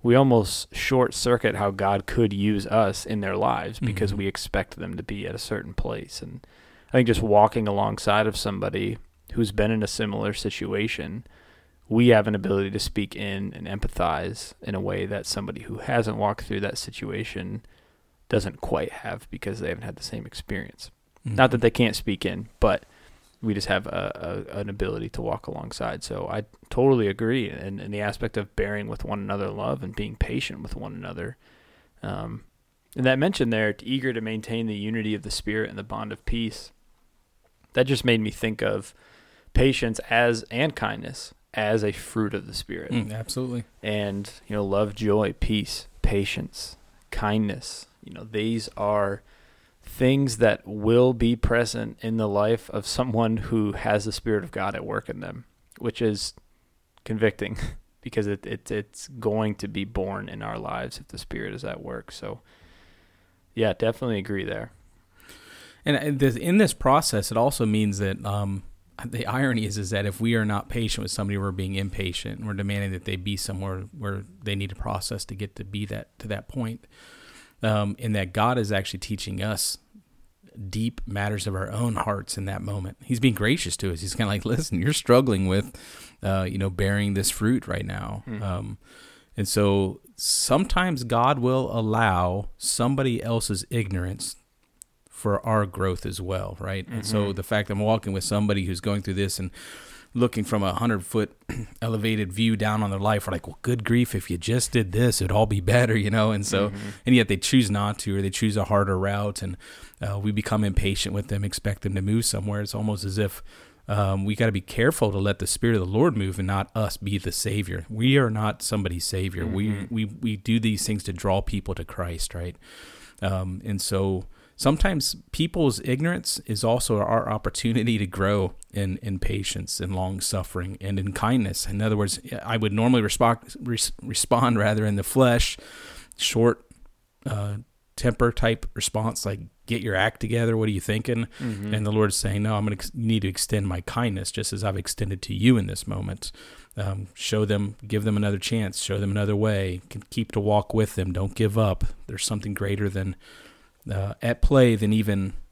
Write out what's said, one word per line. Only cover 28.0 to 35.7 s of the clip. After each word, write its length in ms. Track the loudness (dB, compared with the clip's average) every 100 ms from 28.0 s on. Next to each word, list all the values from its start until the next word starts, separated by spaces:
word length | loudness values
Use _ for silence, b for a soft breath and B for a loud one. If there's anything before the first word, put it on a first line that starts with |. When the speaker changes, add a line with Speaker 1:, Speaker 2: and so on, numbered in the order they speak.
Speaker 1:
aspect 360 | -4 -4 -4 -4
of 180 | -4 -2
bearing 320 | -2 -2 -6
with 160 | -8
one 160 | -6 -4
another 280 | -4 -4 -4
love 340 | -4 -4 -4
and 100 | -6
being 220 | -6 -6 -2
patient 440 | -2 0 -6 -8
with 120 | -10
one 180 | -8 -8
another. 420 | -10 -12 -8 -10 -12 b b b b b b
Um, 420 | -8 -6 -8 -10 -16 _ _ _ _ 0
and 80 | 2
that 120 | 4
mention 320 | 2 2 2
there, 240 | 2 2 -2
eager 300 | -4 -2 0
to 80 | -2
maintain 460 | -4 -6 -4 -4 -2
the 80 |
unity 400 | -2 -2 -2 -2
of 80 | -4
the 80 | -4
Spirit 380 | -6 -2 -2 -2